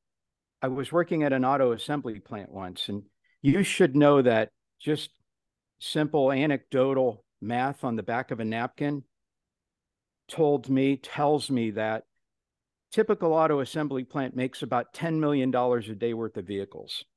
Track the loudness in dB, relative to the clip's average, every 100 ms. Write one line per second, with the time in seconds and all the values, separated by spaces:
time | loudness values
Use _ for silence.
0 | _ _ _ _ _ _ -6 -4 -2 -2
1 | 0 0 2 2 2 2 2 0 -4 -6
2 | -6 -10 -12 -14 -14 -12 -12 -10 -8 -8
3 | -10 _ _ _ 2 4 2 2 4 6
4 | 6 8 6 4 0 _ _ _ -4 -4
5 | -6 _ _ _ _ _ _ _ -6 -2
6 | 0 2 2 2 2 0 -2 0 2 2
7 | 0 -2 _ _ -6 -2 -2 -4 -4 -4
8 | -4 -4 -4 -6 -4 -4 -6 -4 -4 -4
9 | -10 _ _ _ _ _ _ _ _ _
10 | _ _ -10 0 2 2 2 2 2 0
11 | -4 -2 2 2 0 -2 -2 -2 -4 -4
12 | -8 _ _ _ _ _ _ _ _ -2
13 | 0 0 2 4 4 2 0 -4 -4 -4
14 | -4 -4 -4 -2 -4 -4 -2 -2 -2 -6
15 | -4 0 0 2 2 2 2 0 -4 -6
16 | -4 -4 -6 -8 -6 -6 -8 -12 -12 -12
17 | -14